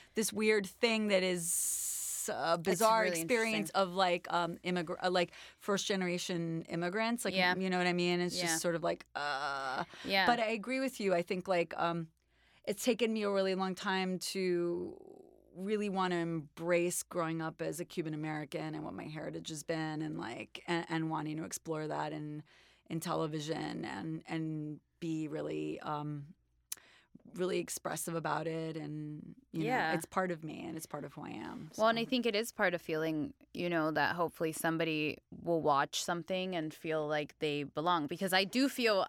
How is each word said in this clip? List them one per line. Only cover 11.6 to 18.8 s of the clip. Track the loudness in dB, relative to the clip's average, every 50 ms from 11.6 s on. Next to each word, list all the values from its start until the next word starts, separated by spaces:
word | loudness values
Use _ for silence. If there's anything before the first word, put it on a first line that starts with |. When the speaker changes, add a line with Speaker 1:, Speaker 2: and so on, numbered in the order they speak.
| 2 0 0
Speaker 1:
um, | -2 0 0 0 -2 -4 -8 _ _ _ _ _ _ _ _ _ _ -6
it's | -6 -4 0 2
taken | 2 2 4 2 2
me | 2 2 2
a | 2
really | 4 4 4 4 2
long | 2 0 0 -2
time | -2 0 0 2 2 2 0 0 -2
to | -2 -4 -2 0 2 2 2 2 2 0 0 -2 -4 -6 -8 -12 -16 -18 -18 -20 -20 -20 -20 -20 -20 -18 -12
really | -8 -2 0 0 0 0 0
wanna | 2 2 2 2 2
embrace | 2 2 0 0 -2 -4 -6 _ -4 2 4 4 4 4 2 0 -2
growing | -4 -2 -2 0 0 0 0 -2
up | -2 -4 -4 -4
as | -4 -4 -4 -4
a | -6
Cuban | -4 -4 -4 -4 -2 -4
American | -4 -4 -4 -4 -4 -6 -6 -6 -6 -6 -6 -6
and | -6